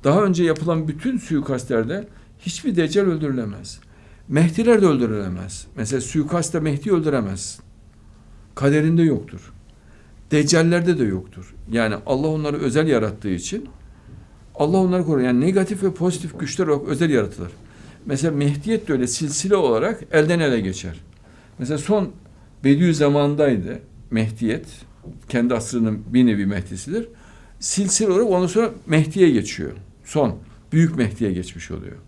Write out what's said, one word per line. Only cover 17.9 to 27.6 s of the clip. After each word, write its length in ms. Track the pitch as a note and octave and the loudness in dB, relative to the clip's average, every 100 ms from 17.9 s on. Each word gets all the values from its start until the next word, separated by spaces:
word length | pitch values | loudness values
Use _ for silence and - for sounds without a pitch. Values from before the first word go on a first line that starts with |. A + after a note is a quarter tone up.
| - - | -16 -6
Mesela 300 | C3+ D#3+ C#3+ | -2 0 0
Mehdiyet 520 | C#3+ C#3+ G#3+ A3 G#3+ | 0 0 -2 -4 0
de 60 | |
öyle 140 | C3+ B2 | -2 0
silsile 480 | - D3+ D3 F#3+ G3 | -2 -4 -4 0 2
olarak 480 | C#3 A2+ F3 A3+ - | 4 2 0 -4 0
elden 280 | D#3+ D#3 E3+ | 2 2 2
ele 200 | D3+ A#2 | 2 0
geçer. 400 | F#2+ F#2 F2+ E2 - - - - - - | -2 -6 -10 -12 -18 -20 -20 -20 -20 -10
Mesela 180 | B2+ D3+ | -6 -4
son 340 | D3+ G#3 F3+ - - - - - | 0 0 0 -8 -20 -20 -20 -2
Bediüzzaman'daydı 1160 | C3+ C#3+ F3 D3+ C#3+ D3 C#3+ D3 D3 A2 F2 C3+ - - - | 2 4 4 4 4 4 2 2 2 2 -4 -12 -16 -20 -4
Mehdiyet. 540 | A2 A2 - A2 C3+ - - - - - - - | -2 -2 -2 -2 -2 -8 -20 -20 -20 -20 -20 -4
Kendi 240 | B2 A#2+ | 0 2
asrının 500 | A#2 A2+ B2 A2+ G#2 G#2+ | 0 -2 -2 -2 -2 0
bir 120 | B2 B2 | 4 4
nevi 200 | G#2 G2 | 4 0
Mehdisidir. 600 | G2+ F#2+ F#2 - G#3 A#3 - - - - | -2 -6 -12 -6 -8 -8 -16 -20 -20 -20
Silsile 520 | - | -12